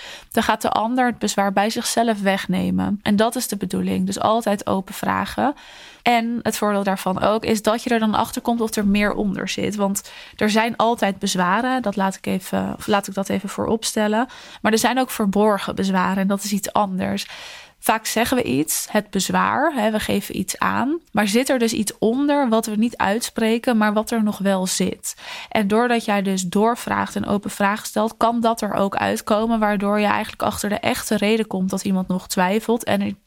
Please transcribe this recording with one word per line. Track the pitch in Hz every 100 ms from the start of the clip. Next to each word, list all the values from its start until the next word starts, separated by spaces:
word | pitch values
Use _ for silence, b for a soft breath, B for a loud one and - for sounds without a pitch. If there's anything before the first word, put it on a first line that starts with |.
| B B B
dan | -
gaat | 214 214
de | -
ander | - 220 254 247
het | 220
bezwaar | 208 - 196
bij | 196 208
zichzelf | 226 - - 233 208
wegnemen. | 196 196 - 185 185 185 185 202
En | - 208
dat | 226 247
is | -
de | 202
bedoeling. | 185 190 185 190 185
Dus | 196
altijd | - 226 214 202 -
open | 190 190
vragen. | - 196 190 196 - 240 294 B B B B
En | - 240 233 233
het | 226 -
voordeel | 208 202
daarvan | 196 190 190 185
ook | - 220
is | - 220
dat | 214 233
je | -
er | 233
dan | 220
achter | 202 233 -
komt | 240 233
of | 220 220
er | 202
meer | 202 208
onder | - 202 190 190
zit. | - 196 208
Want | 196 196 B B B -
er | 214
zijn | 214 233 220
altijd | 226 233 196 190
bezwaren, | 196 185 180 202 254 262
dat | 214 202
laat | 190 -
ik | -
even, | 190 - 190 190 -
of | -
laat | 202 202
ik |
dat | 196 196
even | 196 196
voorop | - 208 226 -
stellen. | 226 208 214 - B B B
Maar | 214
er | 220
zijn | 226 254
ook | 254
verborgen | - 202 202 214 196 - -
bezwaren | 196 190 185 196
en | 190
dat | 196
is | 202
iets | 202 -
anders. | - 202 185 196 196 - B B B B _
Vaak | - 220 -
zeggen | 220 226 254
we |
iets, | - - 311 - -
het | 214 208
bezwaar, | 196 185 180 185 220 311
hè, | 277 214
we | 214
geven | - 202 - -
iets | 190 -
aan. | 185 196 247 330 -
Maar | 196 208
zit | 226 269
er | 262
dus | 226
iets | 226 208 -
onder | 214 254 285 285 254
wat | 226 226
we | 208
niet | 233 -
uitspreken, | 196 214 - - 220 233 240 226
maar | 214
wat | 208 214
er | 233
nog | 208 202
wel | 196 190 185
zit? | - 185 - - B B B B
En | - 196
doordat | 214 240 233 226
jij | 202
dus | 196 190
doorvraagt | 185 202 220 240 - 202 196 202
en | -
open | 202 202
vragen | - 202 220 -
stelt, | 214 220 -
kan | 226 240
dat | 226 233
er | 208
ook | - 196 -
uitkomen, | 202 220 - 214 226 226
waardoor | 208 208 202 208
je | 208
eigenlijk | 208 214 -
achter | 208 - 208
de | 202
echte | - 254 - 208
reden | 202 220 220
komt | 190 190
dat | 196
iemand | 202 185 185
nog | 180 -
twijfelt | - 180 214 220 233
en | - 202
het | 202 202